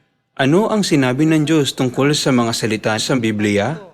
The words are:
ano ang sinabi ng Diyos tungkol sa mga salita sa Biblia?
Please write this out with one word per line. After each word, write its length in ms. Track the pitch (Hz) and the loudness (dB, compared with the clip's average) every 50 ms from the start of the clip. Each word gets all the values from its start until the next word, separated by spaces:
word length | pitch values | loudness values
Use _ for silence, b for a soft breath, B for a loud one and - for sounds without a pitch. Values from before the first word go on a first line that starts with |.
| _ _ _ _ _ _ _ - | _ _ _ _ _ _ _ -2
ano 340 | 135 131 156 190 220 - 214 | 0 2 2 2 2 2 0
ang 80 | 208 | -2
sinabi 480 | 185 - 170 143 131 127 127 135 156 160 | -2 0 0 0 2 0 0 0 2 2
ng 160 | 160 156 151 | 2 2 2
Diyos 320 | 139 165 156 139 123 - | 2 2 0 0 0 -2
tungkol 400 | - 135 123 123 - 131 143 151 | -2 -2 -2 0 0 0 0 0
sa 160 | 143 - 156 131 | 0 0 0 2
mga 200 | 120 120 113 110 | 2 0 0 -2
salita 380 | - 120 110 110 104 - 113 107 | -4 -4 -4 -4 -2 -2 -2 -2
sa 220 | 110 - - 147 127 | -2 -2 -2 -2 -2
Biblia? 640 | 113 110 107 104 104 104 101 98 98 123 160 160 - - | -2 -2 -2 0 0 0 0 0 0 -2 -4 -8 -10 -18